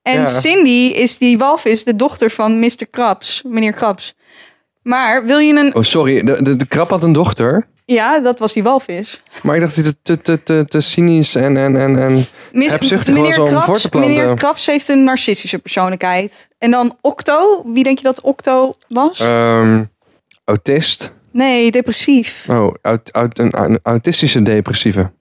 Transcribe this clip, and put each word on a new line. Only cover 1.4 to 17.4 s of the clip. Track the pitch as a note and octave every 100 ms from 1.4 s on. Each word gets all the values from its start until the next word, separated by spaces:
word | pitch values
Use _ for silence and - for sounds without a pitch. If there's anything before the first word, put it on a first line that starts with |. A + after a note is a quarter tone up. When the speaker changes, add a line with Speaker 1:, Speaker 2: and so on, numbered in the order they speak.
| C4+ D#4 A3+ A3
Speaker 1:
de | - G#3
dochter | C4+ - A3+
van | - A3 A3
mister | A#3 - A3+
Krabs, | - A#3+ F#3+ - - B3+
meneer | A3+ A3
Krabs. | G#3 A3+ F#3+ - _ _ - - _ _ _
Maar | A#3+ B3 A#3+ B3 A3+
wil | D4
je | D4+ D4
een | C#4+ A#3+
Speaker 2:
Oh, |
sorry. | - E3 C3+ C3
De, | A2+ C#3
de, | C3+ C3
de | C3+
krab | C#3+ E3+
had | F#3
een | E3
dochter? | D3+ F3+ G2+ A#2 F3 - _ -
Speaker 1:
Ja, | A#3+ A3+ D#4
dat | B3 B3
was | A3
die | A3
walvis. | G#3 C4+ C4+ F3 A3 - _ -
Speaker 2:
Maar | - D#3+
ik |
dacht | E3 D3
dat | D3+
hij | D3
te, | - E3
te, |
te, | - D#3+
te, | - D#3 D3
te | D#3
cynisch | C#3+ - E3+ E3 D3 -
en, | C3+ C3+
en, | C#3 C3+
en, | C3+ C3
en | C3 C3 B2+ - -
Speaker 1:
Mis-, | A#3+ D4
Speaker 2:
hebzuchtig | D#3 C4+ C#4+ -
Speaker 1:
meneer | C#3+ D3+
Speaker 2:
was | D#3+
om | D3
Speaker 1:
Krabs, | C#3+ F3
Speaker 2:
voor | G3+
te | -
planten. | D3+ C3
Speaker 1:
meneer | C3 B2+ A#2+
Krabs | C#4+ D#4+ -
heeft | D4 -
een | C#4
narcistische | C4 C4 - G3 - F#3
persoonlijkheid. | - - F#3 F#3 F3+ F3+ G3+ - - _
En | A#3
dan | B3 A#3+ A#3+
Octo, | C#4+ D4 - D4+